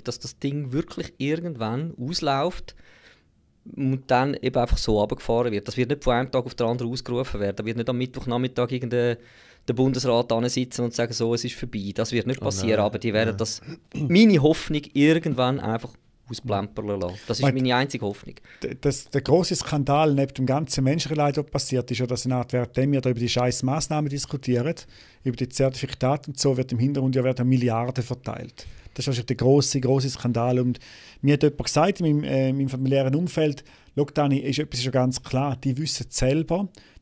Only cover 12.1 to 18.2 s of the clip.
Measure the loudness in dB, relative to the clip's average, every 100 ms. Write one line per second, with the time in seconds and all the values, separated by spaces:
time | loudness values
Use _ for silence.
12.1 | -2 -2 -2 -2 -2 2 2 2 0 -2
13.1 | 0 0 0 -4 -6 -12 -18 _ -4 4
14.1 | 8 8 8 4 2 -2 -4 -2 4 6
15.1 | 4 2 0 0 0 -2 -4 -6 -16 _
16.1 | _ -14 -10 -4 -4 -4 -6 -4 -4 -4
17.1 | -6 -6 0 0 2 2 0 0 -4 -6
18.1 | -6